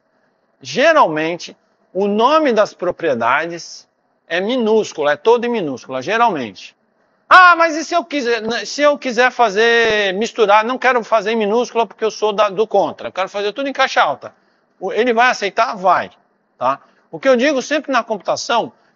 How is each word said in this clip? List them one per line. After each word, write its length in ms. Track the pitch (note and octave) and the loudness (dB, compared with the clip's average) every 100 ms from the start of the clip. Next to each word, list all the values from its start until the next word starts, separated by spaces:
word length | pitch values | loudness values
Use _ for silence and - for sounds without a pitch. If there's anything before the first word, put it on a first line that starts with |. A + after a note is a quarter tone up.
| _ _ _ _ _ _ | _ _ _ _ _ _
Geralmente, 960 | C3 D#3 D#4 D#4 G#3 D#3 D#3+ E3+ - - _ _ _ | -10 0 2 4 2 0 -4 -6 -12 -20 _ _ _
o 120 | F3+ G3+ | -4 -2
nome 460 | G#3 A#3+ D#4 D4+ | 0 2 2 2
das 220 | A3 G3+ | 0 0
propriedades 1160 | - F3 - E3 B2 A#2 C#3 E3+ E3+ - - _ _ _ _ - | -2 -6 -4 -2 -2 0 0 -2 -10 -16 -20 _ _ _ _ -8
é 140 | E3+ | -4
minúsculo, 680 | G3 C4 A3 A3 F3+ - C#3+ | -2 -2 2 0 0 -2 -2
é 80 | D3 | 0
todo 280 | A3+ A#3+ A#3+ | 2 2 0
em 20 | |
minúscula, 540 | A#3 D#3 B2+ - C3 | -4 -4 -8 -8 -8
geralmente. 760 | C3 A3 A#3+ D#3+ A2+ - - _ _ _ _ _ - | -2 2 2 0 -8 -12 -20 _ _ _ _ _ 6
Ah, 300 | F4 F4+ E4 | 8 8 6
mas 200 | E4 D#4 | 2 -2
e 80 | |
se 100 | D4+ | -4
eu 100 | E4+ | -4
quiser, 640 | E4+ C#4+ A#3 A#3 A3 A#3 G#3 | -2 -4 -2 -4 -4 -6 -8
se 160 | - | 0
eu 160 | D4 D4 | 0 0
quiser 320 | C4 A3+ B3+ | -2 0 2
fazer, 840 | A#3+ A#3 G3 A#3 A#3 A3+ G#3+ G3+ | 2 0 2 2 4 2 0 0
misturar, 480 | F#3 A3 - G3+ G#3+ | -2 -4 0 4 4
não 140 | A3 B3+ | 2 0
quero 260 | B3 B3 | 0 0
fazer 280 | G#3+ A3 G3 | 0 -2 0
em 60 | A3+ | -2
minúscula 500 | G#3 A3+ A#3+ A3+ A3+ | 0 0 0 -2 -4
porque 180 | - | -2
eu 60 | A3 | -6
sou 200 | - G#3+ | -2 -2
da, 200 | G3+ G#3 | 0 0
do 160 | F#3 G#3+ | 0 0
contra, 420 | G3+ D#3 A2 A#2 | 0 -2 -4 -10
eu 40 | |
quero 160 | - C#3 | -6 -6
fazer 260 | G3+ G#3 | -4 -6
tudo 160 | G3+ C#4 | -6 -6
em 20 | |
caixa 300 | C4+ C4 B3+ | -2 -2 0
alta. 320 | F3+ C3 G#2+ _ _ _ _ - | -2 -2 -12 _ _ _ _ -12
O, 140 | F#3 | -6
ele 220 | F#3 B3 | -2 0
vai 160 | A3+ B3 | 2 2
aceitar? 440 | A3+ G3+ F#3+ A#3+ A3 | 0 -4 -2 -4 -2
Vai, 340 | F#3 D#3 F#2+ _ _ _ _ - | 0 0 -2 _ _ _ _ -6
tá? 220 | B2+ C#3 _ _ _ | -4 -4 _ _ _
O 80 | D#3+ | -4
que 100 | C4+ | 0
eu 80 | B3+ | 2
digo 260 | C#4 C4+ | 2 -2
sempre 280 | - D4+ C#4+ | -2 -6 -2
na 140 | B3+ | -2
computação 680 | A3 G#3+ - D3+ - A#3+ D3+ - _ | -2 -6 -6 -6 -2 -2 -2 -10 _